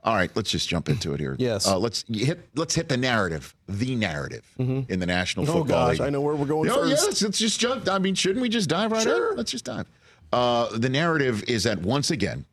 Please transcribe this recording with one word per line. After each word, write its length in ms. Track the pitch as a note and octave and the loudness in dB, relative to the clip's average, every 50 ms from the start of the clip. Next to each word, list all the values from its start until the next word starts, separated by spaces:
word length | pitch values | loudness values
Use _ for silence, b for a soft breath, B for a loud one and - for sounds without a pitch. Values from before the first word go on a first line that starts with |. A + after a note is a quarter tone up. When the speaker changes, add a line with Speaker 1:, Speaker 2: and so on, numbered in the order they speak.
| - | 0
Speaker 1:
All 120 | A2 A2+ | 0 2
right, 160 | G2 F2+ E2 - | 2 2 2 0
let's 160 | - F#2 - | -2 -2 0
just 180 | - E2+ - - | -2 -2 -2 0
jump 200 | - E2 - - | -2 -2 0 0
into 260 | C#3+ A#2 - E2 C#2+ | 0 0 0 -2 -2
it 60 | C#2 | -2
here. 160 | D2 C2+ C2+ B2+ | -2 -4 -2 -2
Speaker 2:
Yes. 260 | B2+ B2 A2 G2 - | 0 0 0 0 2
Speaker 1:
Uh, 140 | - G2 F#2 | 2 2 2
let's 260 | G#2 A#2 G#2 - - - | 0 0 -2 -4 -6 -4
y-, 160 | A2+ G2+ A#2 | -2 0 0
hit, 160 | C#3 F3 E3+ - _ _ | 0 -2 -4 -8 _ _
let's 180 | C#3 D#3+ D#3 - | -4 -2 0 0
hit 140 | E3 E3 E3 | -2 0 0
the 80 | C#3 | 0
narrative, 580 | B2 B2+ C3 A#2+ A2 G2 F2 E2 D2 - - - _ _ - | 0 2 2 4 2 2 2 -2 -4 -8 -12 -20 _ _ -8
the 260 | G2 G2 B2 B2+ C3 | -4 -2 -2 -2 0
narrative 500 | A#2 G#2+ F#2 D2+ D2 C2+ - - A1+ _ _ _ - | 0 0 0 -2 -4 -6 -6 -8 -12 _ _ _ -4
Speaker 2:
Mm-hmm. 340 | B2+ B2+ C3 C3+ C3 B2 | -2 -2 0 -2 -2 -2
Speaker 1:
in 60 | F#2+ F#2 | -2 -2
the 80 | F2+ | 0
National 420 | F2 F2+ F2+ F2+ - - F#2+ A#2 D3 | 2 2 0 0 0 -2 -2 0 0
Speaker 2:
Oh, 40 | E3 F3 | 2 0
Speaker 1:
Football 260 | D#3 B2+ C#3+ C3 B2+ B2 | 2 2 2 2 2 2
Speaker 2:
gosh, 100 | B2 - | 2 0
Speaker 1:
League. 80 | B2 C#3+ | 0 -2
Speaker 2:
I 20 | |
know 100 | C#3+ C#3 | 0 0
where 140 | C#3+ D3 D3+ | 0 0 0
we're 100 | D3 C#3+ | 0 0
going 220 | C3+ D3+ D#3 D#3 - | 0 0 0 2 2
Speaker 1:
Oh, 40 | A#3+ | 2
Speaker 2:
first. 160 | C#4 - - C4+ D4+ | 2 2 2 2 2
Speaker 1:
yeah, 60 | F4+ | 2
let's, 160 | G#4 A3 - | 0 0 0
let's 160 | G3 A3 F#3+ - | -2 0 0 0
just 220 | G#3+ A3+ - - | 0 0 0 0
jump. 280 | A3+ A#3+ C4 B3 F#3 F#3 | 0 -2 -2 -2 -2 -2
I 120 | F#3+ G3 | 0 2
mean, 160 | F#3 F#3+ F#3+ | 2 0 0
shouldn't 260 | - - F3+ G3 B3+ | 2 0 0 0 0
we 60 | B3+ A#3+ | 0 0
just 200 | G#3+ A#3 G3 C#3 | 0 0 0 0
dive 220 | D#3+ F3 A3 A3 | 0 0 0 0
right 100 | A3 A3 A3+ | 0 0 2
Speaker 2:
Sure. 260 | A#3 - A#4 A#4 A#4 | 2 2 2 0 0
Speaker 1:
in? 60 | G4+ | -2
Let's 160 | A#3+ A#3 - | -4 -4 -6
just 120 | - B3 - | -6 -8 -8
dive. 220 | - A2 - - - b b b b b b b - | -8 -8 -8 -8 -10 b b b b b b b -2
Uh, 440 | - B2 B2 B2 A#2+ A#2 A#2+ G#2+ G2+ | 0 2 4 4 4 2 2 0 0
the 120 | A2+ A#2 C3 | 0 0 2
narrative 560 | C3 C#3 E3 E3+ D#3+ D#3 C#3 B2+ A#2 G#2 - | 2 2 2 2 2 2 2 2 2 0 -2
is 160 | - B2 A2 | 0 0 2
that 200 | F#2 A#2 G#2+ E2+ | 2 0 0 0
once 280 | E2+ F#2+ B2+ C#3+ C#3+ - | -2 0 0 0 0 -2
again 360 | E3+ - G2 E2 A#1 - - _ | -2 -2 -2 -2 -4 -8 -12 _